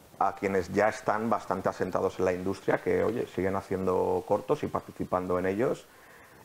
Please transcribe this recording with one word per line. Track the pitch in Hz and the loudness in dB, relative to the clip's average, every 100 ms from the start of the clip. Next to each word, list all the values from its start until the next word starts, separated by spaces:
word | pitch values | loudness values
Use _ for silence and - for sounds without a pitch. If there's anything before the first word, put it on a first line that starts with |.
| - - | -20 -2
a | 95 | -2
quienes | - 98 98 90 | 0 0 0 2
ya | 95 107 | 4 4
están | - - 107 113 | 2 0 0 0
bastante | 101 - 92 95 | 0 0 -2 0
asentados | - 92 92 95 - | -2 -2 0 0 2
en | 92 | 0
la | |
industria, | 90 92 95 - - | 0 -2 -2 0 0
que, | 90 92 | 2 2
oye, | 92 - - | 2 0 -4
siguen | - 95 95 | -2 -2 -2
haciendo | - 92 92 92 92 92 - | -4 -2 0 2 2 0 0
cortos | 101 - 147 | -2 0 -2
y | 95 | -2
participando | 98 - - 104 92 92 90 | -4 -6 -8 -2 -2 0 0
en | 95 | 2
ellos, | 98 135 135 - - - - - - | 2 0 -2 -8 -20 -20 -20 -20 -20